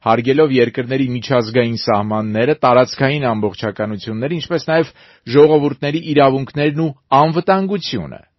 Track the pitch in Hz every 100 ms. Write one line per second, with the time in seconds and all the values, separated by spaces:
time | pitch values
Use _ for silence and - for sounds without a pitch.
0 | - 117 120 135 156 131 120 120 123 135
1 | 131 123 113 135 110 120 120 113 - 104
2 | 104 107 107 107 120 151 135 123 127 -
3 | 135 147 135 110 107 92 110 98 107 104
4 | 101 110 131 170 - 170 - 160 165 _
5 | _ _ - 127 151 151 143 139 143 151
6 | 160 147 139 135 135 147 147 147 160 139
7 | _ 135 156 165 170 190 190 202 - 120
8 | 78 52 _